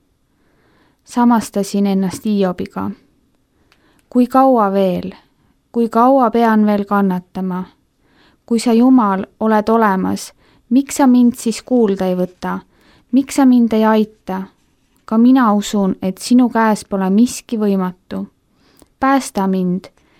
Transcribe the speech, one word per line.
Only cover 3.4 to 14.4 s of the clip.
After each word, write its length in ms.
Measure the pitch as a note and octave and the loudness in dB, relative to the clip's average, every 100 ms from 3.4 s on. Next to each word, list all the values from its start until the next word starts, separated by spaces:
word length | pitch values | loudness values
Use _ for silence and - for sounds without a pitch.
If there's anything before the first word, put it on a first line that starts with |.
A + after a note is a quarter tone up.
| _ _ _ _ _ _ _ | _ _ _ _ _ _ _
Kui 160 | B3 B3 | -2 0
kaua 460 | C4 C4+ B3 G3+ | 2 2 2 0
veel? 400 | G3 F#3+ F3 F3+ - _ _ _ _ _ | 0 -2 -2 -8 -14 _ _ _ _ _
Kui 160 | A#3+ A3+ | -4 -2
kaua 420 | A3+ B3 C4+ A#3 | 2 2 2 2
pean 360 | A#3 A3+ G#3+ G#3+ | 0 2 2 2
veel 180 | G#3 | 0
kannatama? 800 | G3+ G3+ G3 F3+ - F#3+ F#3 F3+ F3+ _ _ _ _ _ _ _ - | -2 -2 -2 -4 -8 -10 -8 -8 -10 _ _ _ _ _ _ _ -4
Kui 120 | A#3 | -2
sa, 140 | B3+ | 2
Jumal, 540 | A3+ B3+ B3+ G#3 F#3+ - - | 2 4 4 2 -2 -6 -6
oled 280 | A3 G#3+ G#3+ | -2 0 0
olemas, 640 | A3+ G#3+ F#3+ F#3 G3 - _ _ _ - | 2 2 0 -2 -6 -10 _ _ _ -2
miks 300 | B3 C#4 - | -2 0 0
sa 80 | C4+ | 2
mind 320 | B3 A#3+ - | 4 2 0
siis 240 | A3+ A3 | -6 -6
kuulda 480 | - B3+ G#3+ F#3+ F#3 | -2 0 2 0 -2
ei 80 | F3+ | -2
võta? 400 | F3+ - F#3 F#3 - _ _ _ _ | -4 -6 -10 -10 -12 _ _ _ _
Miks 260 | B3 C#4 - | -2 -2 2
sa 80 | C4 | 4
mind 260 | B3 A#3 | 4 2
ei 120 | A3 | 2
aita? 580 | A3 A3 G#3+ _ - F#3+ | 2 2 0 _ -12 -12